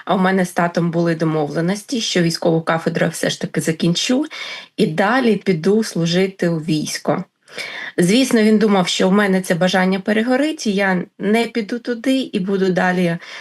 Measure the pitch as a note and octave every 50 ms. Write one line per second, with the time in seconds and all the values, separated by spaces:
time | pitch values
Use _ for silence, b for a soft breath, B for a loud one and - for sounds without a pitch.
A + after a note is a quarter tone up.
0 | B - F3+ F#3 F#3 F#3 F#3+ F#3+ F3+ F3+ - F3+ E3+ F3 - F3+ E3+ E3+ D#3+ E3+
1 | E3+ E3+ E3 D#3+ E3 D#3+ D#3 D#3 D3 C#3+ C#3+ E3 E3 F3 G3+ G#3 - - C#4+ A3+
2 | - - - F#3 E3+ E3 E3 - - E3+ E3 D#3+ D#3+ - E3 E3 - E3+ E3+ -
3 | E3+ E3 - - - - - - - - - D3+ D3 E3 D#3+ - D#3+ E3+ F3 -
4 | - - B3+ C4+ D#4 B B B B B B B B B B - A3 E3 D#3 F3+
5 | G3 G#3 B3 C4+ A#3+ A3+ G3+ F#3 - F#3+ F3+ D#3 D#3 F#3+ G#3 A3 G#3+ - - E3+
6 | E3 E3 E3+ F#3 G3 F#3+ F#3+ - F3+ E3+ E3 D#3+ D3+ E3 D#3 D3+ - - - -
7 | - E3 D#3 F#3+ F3+ - _ B B B B B B B B B B B B -
8 | F3+ E3+ G#3 C4 C4 C4 B3 A3 G#3+ A3 A3 G#3 A3 G#3+ G3+ F#3 F3 - - -
9 | F#3+ F#3+ F#3+ G#3 G#3 G3 F#3+ F#3 F#3 - F3+ D#3+ F#3 F#3 F#3+ F#3 F#3 F#3+ F#3+ F#3+
10 | F#3+ A3 G#3 G#3+ A3+ B3+ B3+ C4 D4 D#4 D#4 - - A3 F#3+ G3+ G3 F#3+ F#3 F3
11 | F3 - _ - - G3+ G#3+ A#3 A#3 A3+ - A#3 G#3 F#3+ B3 A#3 - B3 A#3+ A3+
12 | A3+ C4+ C4 C4 B3 - - G3+ F3+ G3+ G3 F#3+ F#3+ F#3+ F3 F3+ F#3 F3+ F3+ F#3
13 | F3+ E3+ E3+ E3+ B B B B